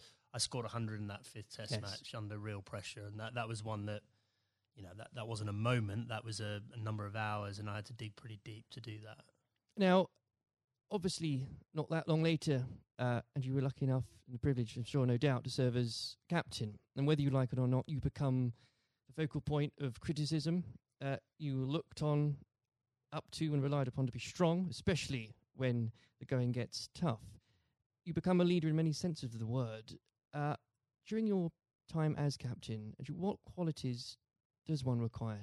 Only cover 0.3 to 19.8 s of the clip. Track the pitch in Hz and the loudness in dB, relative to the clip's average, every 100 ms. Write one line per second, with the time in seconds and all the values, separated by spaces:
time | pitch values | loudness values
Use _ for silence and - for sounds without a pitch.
0.3 | 120 - 131 110 117 113 107 104 98 - | -6 -4 -4 -4 -4 -4 -4 -6 -8 -12
1.3 | 110 101 - 107 113 101 98 - 120 104 | -16 -14 -12 -4 -4 -4 -10 -10 -8 -8
2.3 | 107 104 101 95 107 - - 104 104 110 | -6 -6 -8 -8 -10 -10 -12 -10 -8 -6
3.3 | 120 113 110 110 107 104 104 - _ _ | -4 -4 -4 -4 -4 -4 -6 -10 _ _
4.3 | _ _ _ _ - 92 95 110 - 110 | _ _ _ _ -20 -16 -14 -14 -10 -6
5.3 | 110 107 101 117 123 104 101 120 110 117 | -6 -4 0 2 2 2 -4 -4 -6 -6
6.3 | 104 110 104 117 120 110 107 101 110 107 | -6 -6 -6 -10 -8 -6 -6 -6 -4 -4
7.3 | 104 101 101 107 104 101 117 110 - 117 | -4 -6 -6 -6 -8 -8 -10 -10 -12 -14
8.3 | 107 - 107 - - 113 107 107 110 - | -14 -14 -16 -16 -14 -12 -12 -14 -18 -20
9.3 | _ _ _ _ - 190 185 180 _ _ | _ _ _ _ 2 6 6 4 _ _
10.3 | _ _ _ _ _ _ 208 175 - 160 | _ _ _ _ _ _ -4 -2 -2 0
11.3 | 135 135 - - 160 151 160 151 160 160 | 0 -2 -10 -8 -6 -2 -2 2 4 4
12.3 | 160 - 135 131 - _ - 123 120 - | 4 4 2 2 -6 _ -2 0 0 -2
13.3 | 143 131 139 135 - 135 131 123 - - | -4 0 2 0 2 2 2 0 -8 -12
14.3 | 123 147 123 113 - 117 143 127 120 143 | 0 2 2 0 -2 -2 4 4 6 4
15.3 | 123 135 - 127 120 117 - - - - | 2 0 2 2 4 0 -2 -8 -10 -2
16.3 | 170 - - 110 101 _ - 139 151 139 | -2 -2 -4 -6 -6 _ 0 4 4 4
17.3 | 131 127 127 127 127 - 143 123 - 143 | 4 2 2 4 2 2 -2 -2 0 2
18.3 | 127 123 117 _ _ _ _ - 139 156 | 4 2 -2 _ _ _ _ -12 -4 -2
19.3 | 151 - 147 143 - | -2 0 0 0 -2